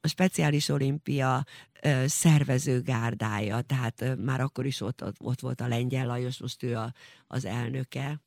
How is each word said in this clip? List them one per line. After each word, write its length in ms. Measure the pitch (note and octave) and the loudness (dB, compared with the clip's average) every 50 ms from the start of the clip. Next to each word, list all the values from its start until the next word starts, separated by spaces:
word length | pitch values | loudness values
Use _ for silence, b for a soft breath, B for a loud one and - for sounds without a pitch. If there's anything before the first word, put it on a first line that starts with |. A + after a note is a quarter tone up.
a 60 | - | -2
Speciális 600 | D#3 - - F#3 F#3+ - - D#3+ D3 D3 D3 D3 - | -2 2 2 2 2 4 2 2 4 4 2 2 2
Olimpia, 760 | C#3+ C#3+ C#3 C3+ C#3+ D3+ _ - C#3+ C#3 C3 C3 C3 C3 C#3+ B B B B B _ - | 0 2 2 0 0 -2 _ -2 0 2 2 2 2 0 -2 B B B B B _ -2
ö, 220 | - D#3 C#3 C3 C3 | 2 2 4 4 2
szervező 760 | C#3+ - - - E3+ D#3 D3 C#3+ C3+ C3 B2+ C#3+ D3 B2+ B2 | 2 0 6 8 8 8 8 6 4 2 2 2 2 0 0
gárdája, 800 | - - B2+ A#2 A#2 A#2 A2+ G#2 A2 A2 G#2+ G2+ G#2+ G#2 G#2 A#2+ | 0 0 -2 0 0 -2 -2 -2 -2 -2 -2 -2 -2 -2 -2 -2
tehát, 400 | B2+ - C3+ C3 B2 A2+ - - | -2 0 -2 0 0 -2 -4 -4
ö, 140 | - B2+ C3 | -4 -2 -2
már 260 | B2+ G#2 C3+ C3 C3 | -2 -2 -2 0 0
akkor 240 | C3 C#3 _ - B2+ | -2 -2 _ -4 -4
is 160 | C#3 C3+ - | -4 -4 -4
ott, 220 | - G#2 B2+ - - | -4 -6 -6 -6 -8
ott, 140 | - G2+ _ | -10 -10 _
ott 200 | - A#2 B2 - | -4 -6 -4 -4
volt 220 | - B2+ B2+ - | -4 -6 -6 -4
a 60 | A#2+ | -2
Lengyel 380 | B2 A#2 A#2 B2 B2+ C3 C3 C3 | -2 0 0 0 0 -2 -2 -2
Lajos, 340 | A#2+ A#2+ B2 B2 B2 B2+ - | -2 -2 -4 -4 -6 -6 -6
most 240 | - B2 - - - | -8 -10 -8 -6 -6
ő 140 | B2 A#2 | -4 -4
a, 160 | A2+ A2 A#2 B2 B B B B B B | -4 -4 -6 -10 B B B B B B
az 180 | _ - B2+ C3 | _ -6 -6 -4
elnöke 760 | F#2 G#2 A#2+ A#2+ A#2 B2+ C3+ C3 _ - C3 C3+ C#3+ D3+ D3 _ | -4 -4 -4 -4 -4 -4 -6 -8 _ -6 -6 -6 -6 -8 -10 _